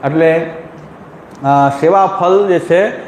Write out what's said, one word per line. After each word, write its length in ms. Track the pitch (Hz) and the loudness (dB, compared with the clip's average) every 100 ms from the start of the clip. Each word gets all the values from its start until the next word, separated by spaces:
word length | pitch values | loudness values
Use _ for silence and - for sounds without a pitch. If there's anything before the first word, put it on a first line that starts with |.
| 139 | -2
એટલે, 440 | 160 160 165 160 - - - - - - - - - | 0 2 0 -4 -12 -16 -20 -20 -20 -20 -20 -20 -6
અ, 260 | 139 143 139 139 | 0 2 2 2
સેવા 260 | 156 196 190 | 2 2 2
ફળ 400 | - 175 196 202 | 0 0 2 2
જે 120 | 170 | -2
છે 280 | - 170 208 - | 0 0 0 -6